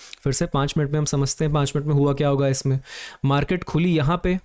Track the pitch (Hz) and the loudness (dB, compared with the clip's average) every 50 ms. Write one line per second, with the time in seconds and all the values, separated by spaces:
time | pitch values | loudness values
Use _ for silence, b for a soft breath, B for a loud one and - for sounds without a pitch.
0 | B B B B - 143 127 - 175 175 - 135 139 139 - 160 147 139 151 151 | B B B B -4 -2 -2 -2 -2 -2 -2 -2 -2 0 0 0 0 0 0 -2
1 | 147 - 151 139 139 131 - - 160 151 151 151 139 139 - 147 147 151 147 143 | 0 0 0 0 0 0 -2 -2 -2 0 0 0 0 0 -2 -2 0 2 2 4
2 | 143 143 139 139 147 143 139 135 139 135 131 - - 135 135 131 B B B B | 4 2 2 2 0 2 2 2 2 2 0 0 0 0 -2 -2 B B B B
3 | B B B B B 135 139 143 139 - 185 175 - - - - 170 180 165 151 | B B B B B 2 2 2 0 0 -2 -4 -4 -2 -2 0 2 2 2 2
4 | 135 151 175 175 - 180 185 185 | 2 2 0 0 0 -2 -2 -2